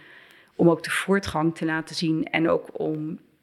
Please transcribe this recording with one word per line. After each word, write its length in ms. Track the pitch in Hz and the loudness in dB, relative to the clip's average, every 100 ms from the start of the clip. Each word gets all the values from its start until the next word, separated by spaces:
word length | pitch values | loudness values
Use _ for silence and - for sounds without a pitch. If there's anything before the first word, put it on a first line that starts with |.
| - - - - _ - | -20 -20 -20 -20 _ 4
om 140 | 170 | 4
ook 140 | 156 | 4
de 60 | - | 0
voortgang 680 | - - 196 - 156 165 165 | -4 0 0 0 0 0 0
te 100 | 160 | -2
laten 300 | 160 160 - | -4 -4 -4
zien 300 | 160 160 - | 0 0 0
en 240 | - 165 | 0 2
ook 300 | 170 - - | 0 -2 -6
om, 400 | 156 156 156 190 _ _ | -4 -4 -6 -10 _ _